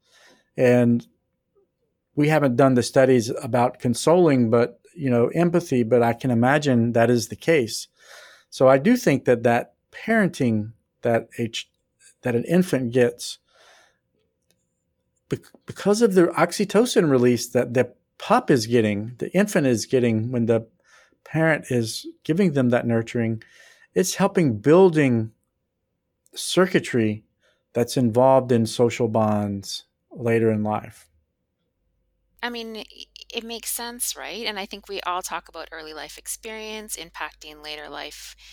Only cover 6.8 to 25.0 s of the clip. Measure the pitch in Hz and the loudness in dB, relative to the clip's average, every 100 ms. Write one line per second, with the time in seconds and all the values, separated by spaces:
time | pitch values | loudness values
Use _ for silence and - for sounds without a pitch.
6.8 | 117 117 117 120 104 98 - 165 110 - | 2 2 2 2 -2 -6 0 0 0 -6
7.8 | - _ - - - - _ - 131 135 | -14 _ -20 -20 -20 -20 _ 2 4 4
8.8 | 156 247 180 131 - 120 120 120 - _ | 4 2 2 0 2 2 2 0 -2 _
9.8 | _ - - 226 190 - 123 107 107 - | _ -12 -4 0 0 0 -2 -2 -4 -12
10.8 | _ _ 120 117 - - 117 - - _ | _ _ -2 -2 -2 -8 -8 -8 -14 _
11.8 | _ _ _ _ 127 120 120 175 180 131 | _ _ _ _ -4 -4 0 0 0 -2
12.8 | 123 123 120 120 - - _ _ _ _ | -2 2 0 0 -12 -14 _ _ _ _
13.8 | _ _ _ _ _ _ _ _ _ _ | _ _ _ _ _ _ _ _ _ _
14.8 | _ _ _ _ - - - _ - - | _ _ _ _ -10 -10 -10 _ -20 -6
15.8 | 196 208 233 185 175 - 180 - 196 202 | -2 2 4 4 2 2 -2 -2 0 2
16.8 | 247 - 165 131 123 120 - 123 123 120 | 2 2 2 4 4 2 0 -2 0 0
17.8 | 120 - _ - - 233 - 139 110 120 | 0 -4 _ -12 0 2 4 0 2 2
18.8 | 107 101 113 123 - 180 208 190 135 113 | 2 0 -6 -10 -4 0 0 0 0 0
19.8 | - 131 120 110 117 127 113 113 113 _ | 0 0 0 0 -2 -2 0 0 -2 _
20.8 | _ _ _ _ - 156 160 147 - 123 | _ _ _ _ -8 -2 0 0 -2 -2
21.8 | 110 - 330 - - 160 190 139 123 120 | -2 -6 -14 -10 -4 0 0 2 0 0
22.8 | 117 117 113 120 113 113 - _ - _ | 0 -2 -2 -4 -4 -4 -10 _ -20 _
23.8 | _ 180 185 - 196 196 156 107 135 170 | _ -4 -2 -2 -2 0 0 0 4 6
24.8 | 190 156 | 6 4